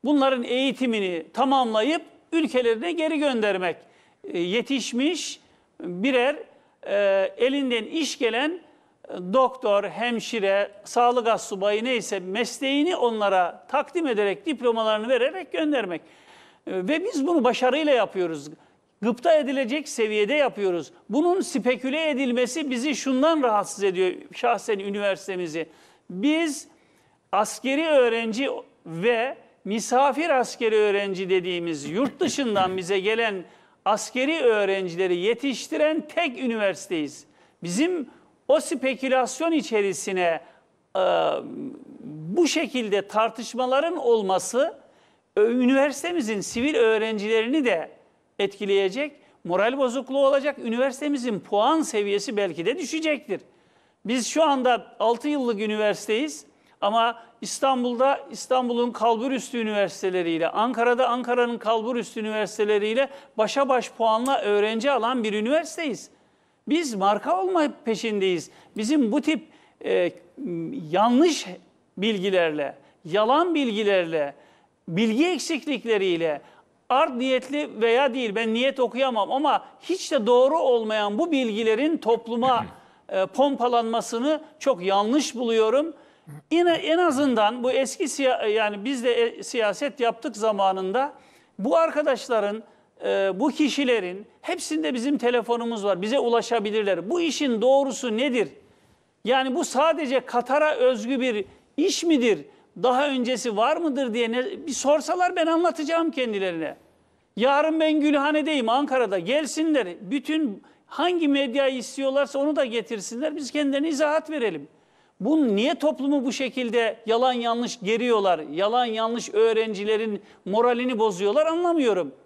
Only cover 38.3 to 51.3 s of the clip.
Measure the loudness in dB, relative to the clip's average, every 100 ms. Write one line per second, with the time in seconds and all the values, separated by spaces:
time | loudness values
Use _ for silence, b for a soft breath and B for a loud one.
38.3 | _ 2 2 2 -2 -2 -2 0 2 0
39.3 | -2 0 0 0 0 0 -2 -4 0 2
40.3 | 0 B B B _ _ 0 2 2 2
41.3 | -2 -8 -10 -12 -12 -20 -18 -16 -12 -4
42.3 | 0 2 2 -2 -4 0 -2 0 0 0
43.3 | -2 -10 -4 0 2 0 -2 2 2 2
44.3 | -2 0 -2 -2 -4 b b b b _
45.3 | 2 2 4 4 4 2 0 -4 -2 -2
46.3 | -4 -4 -2 0 4 4 4 0 -2 0
47.3 | 0 2 0 2 0 -4 -16 _ _ _
48.3 | -4 -4 -2 0 2 2 -2 -6 -10 b
49.3 | b -4 0 2 2 -2 -2 -4 2 4
50.3 | 2 0 -6 -4 -2 -2 -2 -4 -2 -2